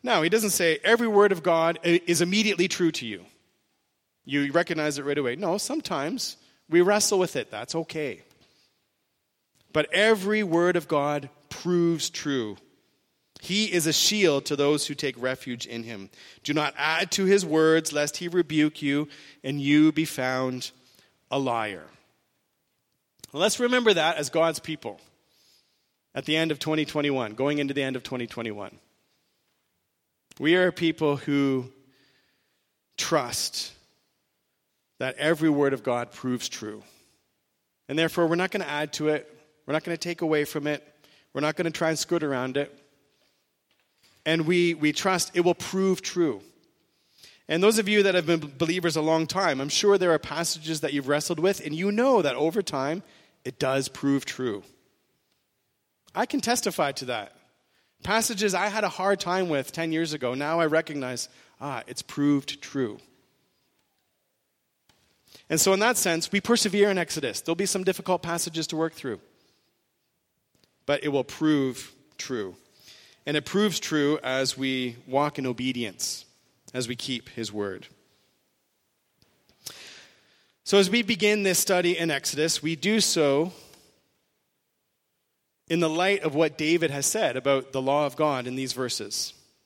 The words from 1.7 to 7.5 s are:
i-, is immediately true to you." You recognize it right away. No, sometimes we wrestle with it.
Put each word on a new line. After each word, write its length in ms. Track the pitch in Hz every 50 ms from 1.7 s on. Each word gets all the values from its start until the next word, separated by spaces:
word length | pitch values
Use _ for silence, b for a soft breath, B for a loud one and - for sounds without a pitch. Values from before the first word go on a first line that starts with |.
| 170 - -
i-, 180 | 170 170 175 170
is 140 | 175 175 151
immediately 480 | 175 180 196 214 214 214 190 170 175 180
true 220 | - - 180 165
to 140 | 156 - 131
you." 200 | 113 101 87 90 - _ _ _ _ _ _ _ _ _ _ _ _ _ _ _ _ _ _ _
You 260 | 131 135 143 143 139
recognize 480 | 139 170 175 - 170 160 151 151 143 143
it 60 | 131
right 140 | 143 143 147
away. 180 | 139 120 120
No, 200 | 156 202 170 180 208
sometimes 760 | - - 269 320 - - - 220 135 160 247 247 - - - b b b b b b _
we 120 | 156 175
wrestle 380 | 175 190 208 208 208 - 214 190
with 180 | 180 - -
it. 140 | 139 113 -